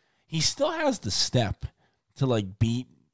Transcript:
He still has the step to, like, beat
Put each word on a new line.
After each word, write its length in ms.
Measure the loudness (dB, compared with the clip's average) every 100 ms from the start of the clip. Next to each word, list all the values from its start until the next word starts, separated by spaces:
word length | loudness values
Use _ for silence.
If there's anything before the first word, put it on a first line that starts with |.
| _ _ _
He 120 | -2
still 300 | 0 0 0
has 300 | 0 0 -2
the 100 | -2
step 560 | -2 2 2 0 -2 -10 -14 _ _ _ -2
to, 100 | 0
like, 320 | 2 -2 0
beat 260 | 0 0 -4 _ _